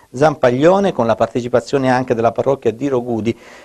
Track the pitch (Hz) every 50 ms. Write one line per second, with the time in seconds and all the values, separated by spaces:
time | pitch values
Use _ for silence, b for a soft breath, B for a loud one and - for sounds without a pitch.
0 | b b - 123 147 156 143 - - 123 123 131 147 170 190 196 202 185 - -
1 | 117 113 110 - 117 - - 127 120 120 127 120 - - - 139 131 131 123 127
2 | 131 127 123 110 113 113 - - - 131 139 131 - 117 107 113 135 143 135 123
3 | 120 123 117 110 104 113 113 B B B B B